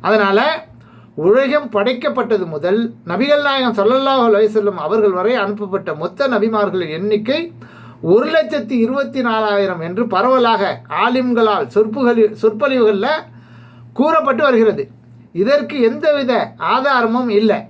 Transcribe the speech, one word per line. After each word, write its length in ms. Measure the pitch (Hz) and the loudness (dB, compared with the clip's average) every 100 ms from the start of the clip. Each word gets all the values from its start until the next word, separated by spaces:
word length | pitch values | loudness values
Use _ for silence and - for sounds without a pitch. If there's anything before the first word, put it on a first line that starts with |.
அதனால 640 | - 214 196 196 285 311 - - - - - | 2 2 4 2 0 -2 -10 -20 -20 -20 -18
உலகம் 520 | - 165 240 269 294 285 | -4 2 4 4 0 -2
படைக்கப்பட்டது 720 | 208 202 247 294 247 226 214 175 | -2 -2 -2 -4 -4 -2 -2 -2
முதல் 260 | 151 170 208 233 - - | -4 -2 0 -2 -8 -8
நபிகள் 360 | 180 277 294 294 | -4 0 0 0
நாயகம் 280 | 269 254 208 | -2 -2 0
ஸல்லல்லாஹு 440 | 202 262 269 269 233 | 2 2 2 2 4
அலைஹி 200 | 202 214 | 4 2
வஸல்லம் 300 | 214 202 180 | 2 -2 -4
அவர்கள் 300 | 156 226 208 180 | -2 2 2 0
வரை 140 | 196 | 0
அனுப்பப்பட்ட 600 | 247 202 208 202 190 - 151 | -2 -2 -6 -6 -6 -6 -6
மொத்த 260 | 170 - 277 | -8 -4 -2
நபிமார்களின் 580 | 226 220 220 202 185 165 156 | 0 0 0 -2 -2 -6 -6
எண்ணிக்கை 420 | 202 214 214 294 339 - - - - - 165 | -2 -2 0 -4 -4 -14 -20 -20 -20 -10 2
ஒரு 160 | 202 302 320 | 2 4 0
லட்சத்தி 400 | 285 294 214 240 | 0 -4 -2 0
இருபத்தி 380 | 226 269 269 269 240 | 0 0 -4 -2 -2
நாலாயிரம் 540 | 220 214 202 196 175 165 | 0 0 0 0 -4 -6
என்று 160 | 180 240 | -4 -2
பரவலாக 560 | 180 247 262 233 214 196 131 - 156 226 | 0 2 2 2 2 -2 -4 -8 -2 0
ஆலிம்களால் 600 | 247 254 233 220 196 135 | 0 0 2 2 0 -2
சொற்புகளி-, 560 | 202 220 220 247 240 214 214 | 0 0 0 0 4 2 2
சொற்பொழிவுகள்ல 680 | 220 214 285 262 220 202 233 311 - - - - - - - - | -2 0 0 2 2 2 -2 -4 -6 -20 -20 -20 -20 -20 -18 -2
கூறப்பட்டு 460 | 294 320 277 233 294 | 2 2 2 2 2
வருகிறது. 380 | 233 220 - - - - - - 170 | 4 2 0 -8 -14 -20 -20 -14 -4
இதற்கு 400 | 208 285 254 294 226 | 0 0 0 0 0
எந்தவித 440 | - 320 285 254 226 139 - 165 | 2 0 0 0 0 -2 -6 -2
ஆதாரமும் 580 | 233 277 262 233 233 247 208 | 0 2 0 0 -2 0 2
இல்லை. 200 | 220 185 - | 2 0 -4